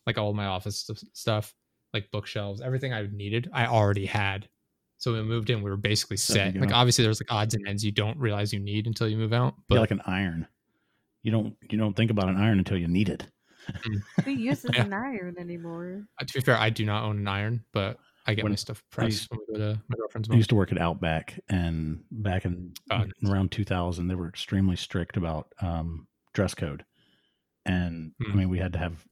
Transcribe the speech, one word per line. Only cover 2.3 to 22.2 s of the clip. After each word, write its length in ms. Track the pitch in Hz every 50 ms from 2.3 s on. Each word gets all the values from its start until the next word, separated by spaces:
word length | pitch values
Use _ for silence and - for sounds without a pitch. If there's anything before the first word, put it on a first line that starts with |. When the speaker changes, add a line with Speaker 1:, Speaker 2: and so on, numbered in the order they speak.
| - 110 101 101 101 104
Speaker 1:
everything 300 | 123 127 131 127 139 131
I 160 | 120 107 104 101
needed, 380 | 104 101 101 104 107 120 123 190
I 140 | - 135 117
already 400 | 117 120 110 104 101 101 104 98
had. 420 | 95 - 107 101 98 98 101 - - _ _ _ _ _ _ _ _ _ -
So 140 | - 120
when 100 | 117 110
we 60 | 110 110
moved 220 | 113 117 107 107
in, 120 | 123 107
we 80 | 101 101
were 60 | 98 98
basically 380 | 101 101 107 104 - - 101 95 - -
Speaker 2:
There 100 | 101 101
you 100 | 98 95
Speaker 1:
set. 80 | 92 95
Like, 120 | - 98
Speaker 2:
go. 20 | 117
Speaker 1:
obviously, 300 | 120 123 123 - - 117
there's, 160 | 110 110 -
like, 120 | - -
odds 220 | 120 104 107 110 110
and 120 | 98 98 101
ends 160 | 101 104 110
you 80 | 104
don't 260 | 101 - 104 107 - 147
realize 340 | 127 110 104 101 104 104
you 80 | 107 101
need 260 | 98 101 101 107 107
until 220 | 117 104 - 117 110
you 80 | 107 110
move 140 | 113 107 113
out. 200 | 120 127 131 - - _ -
But 80 | 123
Speaker 2:
Yeah, 40 | 123
like 100 | 110 -
an 120 | 104 98 -
iron. 420 | - 92 95 98 90 82 82 82 - _ _ _ _ _ _ _ _ _ _ _ _ _ _
You 100 | - 113
don't, 240 | 110 110 107 110 104 _ - -
you 80 | - 107
don't 160 | 110 107 98
think 160 | - 113 110
about 180 | 110 104 95 92
an 80 | 95
iron 220 | 95 104 110 107 95
until 200 | 90 - 104 90
you 100 | 87 82
need 200 | 87 95 107 92
it. 160 | - - - - _ _ _ _ _ _ - - 95 - -
Speaker 1:
Mm. 180 | 110 104 101 104 - - - -
Speaker 3:
Who 60 | 277
uses 420 | 277 254 220 254 277 - - 247 226
Speaker 1:
Yeah. 100 | 240 214
Speaker 3:
an 80 | 202
iron 440 | 196 202 247 277 254 202 180 180 175 180
anymore? 680 | 175 175 175 170 170 170 165 170 175 180 185 202 208 - _ -
Speaker 1:
Uh, 40 | 135
to 100 | - -
be 60 | 139
fair, 160 | 127 135 120
I 140 | 110 110 110
do 140 | 110 - 107
not 200 | 107 104 107 110
own 140 | 107 104 104
an 100 | 101 101
iron, 360 | 98 101 104 110 120 117 - _
but 260 | - 107 98 98 117 - _ _ _ _ -
I 80 | - 107
get 100 | 104 110
Speaker 2:
When 80 | 104
Speaker 1:
my 40 | 101
stuff 280 | - - - 113 - _ _ - -
Speaker 2:
I 40 | 113
used 180 | 113 107 104
Speaker 1:
pressed 80 | - -
when 100 | 123 110 107 -
we 100 | 110 107
go 160 | 107 104 107
to 80 | 107 - -
my 80 | 113
girlfriend's 320 | 113 110 - - 110 110 110
Speaker 2:
I 40 | 127
Speaker 1:
mom. 40 | 117
Speaker 2:
used 120 | 107 -
to 60 | 123
work 160 | 101 92 -
at 60 | - 85
Outback, 600 | 85 85 85 - 90 82 80 80 - - - - - -
and 560 | 98 90 85 85 82 80 80 78 78 80 - -
back 340 | - 113